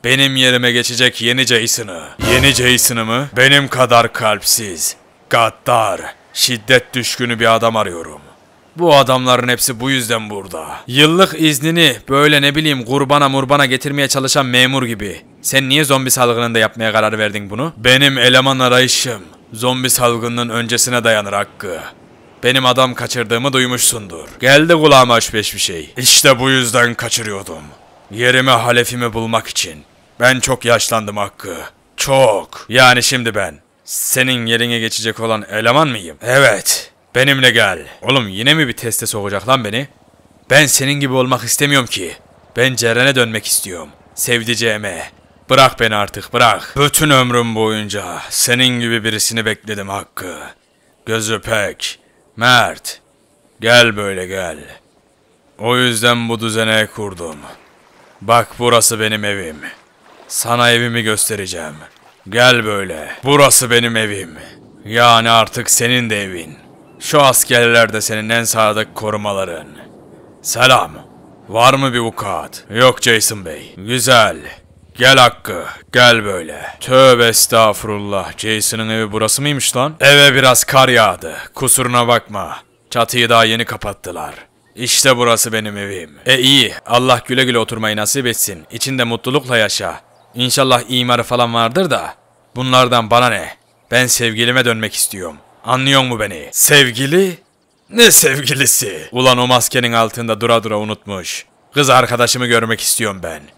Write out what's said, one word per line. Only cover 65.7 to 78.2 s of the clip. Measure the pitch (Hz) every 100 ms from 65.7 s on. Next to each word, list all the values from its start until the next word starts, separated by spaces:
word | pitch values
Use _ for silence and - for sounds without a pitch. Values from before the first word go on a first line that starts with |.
| - 120 123 117
de | 104
evin. | 98 90 78 73 - - - -
Şu | - 151
askerler | 139 120 - 123 120 117 110
de | 107
senin | 107 107 107
en | 117
sadık | 113 113 107 107 107 -
korumaların. | 107 104 104 98 95 80 73 76 - - - - - -
Selam. | - 117 127 123 90 - - - - - -
Var | 104 123
mı | 135 135
bir | 120
vukuat? | 113 - 101 85 73 - -
Yok | 104 127 -
Jason | 127 113 107 107 87
Bey. | 76 - -
Güzel. | 101 123 117 123 104 80 73 - _ _ _ -
Gel | 127 135
Hakkı. | 120 - - 90 78 - -
Gel | 123 123 117 104
böyle. | 92 80 73 - -
Tövbe | - 131 135 120 117
estağfurullah. | 110 - 117 110 101 110 104 101 98